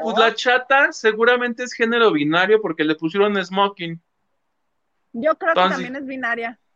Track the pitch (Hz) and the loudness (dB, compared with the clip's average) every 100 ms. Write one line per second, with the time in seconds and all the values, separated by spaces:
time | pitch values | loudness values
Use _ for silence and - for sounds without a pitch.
0 | 220 214 226 214 254 247 247 277 311 311 | 0 2 2 2 0 0 2 2 2 0
1 | 226 214 233 247 247 233 247 - 226 233 | -2 2 2 2 0 -6 -10 -4 -2 2
2 | 226 156 143 165 190 214 202 160 156 156 | 2 2 2 2 4 2 2 -2 -2 -2
3 | 160 196 208 202 180 190 202 202 170 170 | -2 0 0 0 -2 0 0 -2 -10 -10
4 | _ _ _ _ _ _ _ _ _ _ | _ _ _ _ _ _ _ _ _ _
5 | _ 233 294 311 339 320 185 - 247 269 | _ -4 -2 -2 0 2 2 0 -6 -10
6 | 262 269 240 233 233 - _ | -10 -8 -6 -6 -6 -12 _